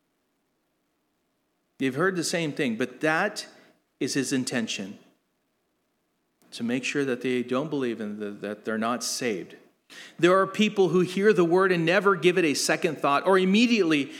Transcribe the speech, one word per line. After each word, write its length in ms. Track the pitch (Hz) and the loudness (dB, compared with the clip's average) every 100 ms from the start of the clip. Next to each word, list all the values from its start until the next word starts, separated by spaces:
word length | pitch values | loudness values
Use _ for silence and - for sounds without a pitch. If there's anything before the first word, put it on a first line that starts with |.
| _ _ _ _ _ _ _ _ _ _ _ _ _ _ _ _ _ - | _ _ _ _ _ _ _ _ _ _ _ _ _ _ _ _ _ -4
They've 180 | 135 | -2
heard 220 | 131 185 180 | 0 -2 -2
the 80 | |
same 280 | 151 175 160 | -4 -4 -4
thing, 240 | 139 139 113 | -2 -2 -2
but 260 | 123 - | -6 -4
that 440 | 156 160 208 - - - _ _ _ - | -2 0 -2 -6 -14 -18 _ _ _ -8
is 140 | 135 | -4
his 180 | 143 127 | -2 -2
intention, 680 | 131 123 127 110 - 95 - _ _ _ _ _ _ _ _ _ _ _ _ _ _ _ | -2 -2 -4 -4 -8 -10 -14 _ _ _ _ _ _ _ _ _ _ _ _ _ _ _
to 120 | - | -8
make 180 | 117 131 | -4 -4
sure 220 | 123 147 | -4 -4
that 160 | 139 123 | -2 -2
they 220 | 131 123 | -2 -2
don't 260 | 120 127 156 | -2 -4 -4
believe 320 | 151 127 110 | -4 -4 -6
and 180 | 107 104 | -8 -8
th-, 220 | 104 101 | -10 -8
that 240 | 101 104 | -10 -8
they're 140 | - 110 | -6 -2
not 260 | 113 120 | -2 -2
saved. 520 | - - 127 92 - - _ _ _ - - - | -6 -4 -4 -4 -8 -18 _ _ _ -20 -20 0
There 200 | 170 190 | 4 4
are 80 | 190 | 2
people 440 | 202 214 208 180 | 0 0 2 2
who 100 | 180 | 2
hear 320 | 175 196 208 | 2 2 2
the 140 | 185 170 | 4 4
word 260 | 180 190 | 4 4
and 140 | 175 160 | 2 2
never 280 | 190 196 | 2 2
give 220 | 185 175 180 | 4 2 4
it 80 | |
a 80 | 165 | 2
second 460 | 131 - 156 175 139 | 0 0 0 -2 0
thought, 280 | 147 143 180 | 0 2 4
or 120 | 190 | 4
immediately 760 | 185 208 240 226 170 151 131 | 4 4 4 4 2 0 -2